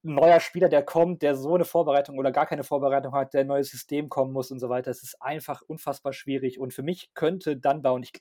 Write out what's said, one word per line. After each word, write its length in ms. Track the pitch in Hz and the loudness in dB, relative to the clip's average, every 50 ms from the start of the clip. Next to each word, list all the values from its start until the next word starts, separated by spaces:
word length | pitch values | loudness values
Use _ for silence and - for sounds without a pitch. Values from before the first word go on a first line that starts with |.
| - | -8
ein 100 | 160 147 | -2 2
neuer 240 | 135 147 170 170 165 | 6 8 8 8 8
Spieler, 300 | - - - 180 185 156 | 6 2 -2 2 2 4
der 140 | 151 165 190 | 4 4 2
kommt, 380 | - - 165 170 180 175 - | 2 2 2 2 2 2 0
der 140 | 156 143 143 | 0 0 0
so 200 | 135 131 151 175 | 0 0 0 2
eine 100 | 175 170 | 2 2
Vorbereitung 520 | - - 170 165 147 139 143 143 - 139 135 | 2 2 0 2 4 4 2 2 0 -4 -2
oder 140 | 135 135 | -2 0
gar 140 | 127 - 156 | 2 0 0
keine 180 | - 165 147 135 | 0 -2 -6 -4
Vorbereitung 500 | - 151 139 139 139 135 139 131 135 139 | -2 -2 0 0 2 0 0 -2 -2 -2
hat, 200 | 139 135 - - | -4 -2 0 0
der 80 | 139 | 0
ein 60 | 135 139 | 2 2
neues 240 | 139 139 139 - | 2 -2 -2 -2
System 360 | - 127 - - 143 147 151 135 | -6 -14 -10 -6 -4 -4 -4 -4
kommen 240 | - 139 131 131 | -2 -2 -2 -2
muss 200 | 135 135 127 - | -2 -6 -6 -6
und 80 | 135 127 | -8 -8
so 100 | 131 120 | -6 -4
weiter. 200 | 123 127 127 131 | -4 -4 -4 -6
Es 140 | 120 - - | -8 -10 -12
ist 180 | - - - | -18 -16 -12
einfach 420 | - 135 151 160 - - 135 - - | -10 -8 -8 -8 -8 -10 -12 -12 -10
unfassbar 500 | - 156 160 - 151 139 - - 139 131 | -14 -14 -10 -8 -8 -8 -6 -6 -8 -8
schwierig. 460 | - - 135 135 131 131 127 131 131 | -8 -6 -6 -4 -4 -4 -4 -6 -6
Und 140 | 135 131 - | -10 -10 -10
für 100 | - 135 | -8 -6
mich 300 | 160 180 - - _ - | -6 -6 -8 -10 _ -8
könnte 440 | - 165 156 190 185 - 156 147 127 | -2 -2 -2 -2 -2 -4 -6 -4 -2
Dunbar, 360 | - 139 143 156 139 131 127 | 0 0 0 0 0 -2 -2
und 100 | 127 120 | -2 -4
ich, 100 | - - - | -10 -18 -20